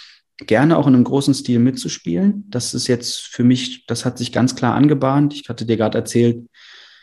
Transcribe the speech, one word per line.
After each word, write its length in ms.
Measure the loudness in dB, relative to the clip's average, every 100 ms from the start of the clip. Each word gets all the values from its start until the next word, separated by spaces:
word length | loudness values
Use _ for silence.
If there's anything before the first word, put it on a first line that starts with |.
| -20 _ _ -20 -2
gerne 300 | 2 4 4
auch 100 | 4
in 80 |
einem 100 | 4
großen 300 | 4 2 0
Stil 240 | -2 0 2
mitzuspielen. 840 | 2 0 -8 -8 -6 0 0 0 -6
Das 260 | -8 -6
ist 140 | -6 -2
jetzt 320 | -2 -4 -10
für 240 | -12 0
mich, 400 | 2 2 -2 -12 -10
das 180 | -6
hat 140 | -6 -6
sich 140 | -6
ganz 220 | -2 -2 0
klar 180 | -2
angebahnt. 600 | 2 2 2 2 2 0
Ich 140 | -2 -12
hatte 180 | -10 -2
dir 100 | 0
gerade 220 | 0 -2
erzählt, 480 | -2 2 2 0 -8 _ -20 -20 -20 _